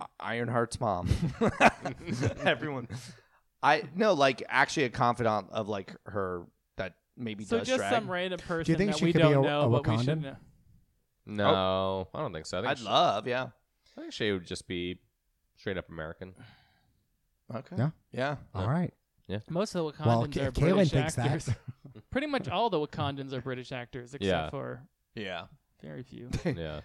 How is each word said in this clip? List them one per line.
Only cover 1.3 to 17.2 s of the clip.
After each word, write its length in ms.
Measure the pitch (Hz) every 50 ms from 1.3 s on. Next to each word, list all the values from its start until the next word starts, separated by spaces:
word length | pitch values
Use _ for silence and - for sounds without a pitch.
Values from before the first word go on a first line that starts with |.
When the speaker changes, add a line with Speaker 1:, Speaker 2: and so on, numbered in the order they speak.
| - -
Speaker 1:
<laughs> 1040 | 226 190 - - - - - - - - 131 - 156 175 - 123 135 107 - - -
Everyone. 440 | 185 151 127 151 151 139 127 120 - - - - - - - _ _ _ _ _ _ _ _
I, 220 | - 139 156 - - 135 156
no, 180 | 185 220 214 180
like, 300 | 143 139 135 127 - - -
actually 340 | 117 131 139 - - 165 139
a 40 | 117
confidant 580 | - - 127 120 117 117 117 110 107 104 92 -
of, 160 | - 110 107
like, 280 | 101 104 98 95 - - - _
her 380 | - 98 104 95 92 90 87 - - _ _ _ _ _
that 180 | - 95 92 - _ _ _ _
maybe 260 | - 123 110 107 - 214
Speaker 2:
So 160 | - 240 233
Speaker 1:
does 80 | 202
Speaker 2:
just 120 | 254 254 254
Speaker 1:
drag. 120 | - - -
Speaker 2:
some 160 | 226 214 180
random 300 | 180 180 185 185 180 170
person 240 | - - 170 165 156
Speaker 3:
Do 60 | 160
you 60 | 160
think 140 | 156 196 208
Speaker 2:
that 80 | 175 -
Speaker 3:
she 60 | 185
Speaker 2:
we 60 | 165 165
Speaker 3:
could 40 | 160
be 80 | 160 147
Speaker 2:
don't 160 | 143 139 135
Speaker 3:
a, 20 |
Speaker 2:
know, 140 | 143 147 147
Speaker 3:
a 80 | 147 117
Speaker 2:
but 180 | 117 - -
we 100 | - 113
should 220 | 117 123 135 156 160
Speaker 3:
Wakandan? 20 |
Speaker 2:
know. 140 | - 135 139 - - - - _ _ _ - _ _ _ _ _ _ _ _ _ _
Speaker 4:
No, 840 | 107 107 104 104 - - 95 95 92 95 95 95 95 95 95 92 - -
I 80 | -
don't 120 | 156 117 82
think 120 | 80 78
so. 120 | - -
I 40 | 90
think 100 | 107 123
Speaker 1:
I'd 60 | 143 123
Speaker 4:
she, 40 | 113
Speaker 1:
love, 420 | 98 113 147 175 147 101 107 104
yeah. 200 | 127 120 127 127 120 - _ _ _ _ _ _ _ _
Speaker 4:
I 40 | -
think 120 | 320 330 -
she 180 | - 117 107
would 140 | 98 92 85
just 220 | - 90 - -
be 320 | - 92 87 87 90 90 - _ _ _ _ _ _ _ _ _ _ _
straight 200 | _ - 107 95
up 120 | 87 - -
American. 440 | 82 80 78 80 85 - 92 95 - - 117 113 - _ _ _ _ _ _ _ _ _ _ _ _ _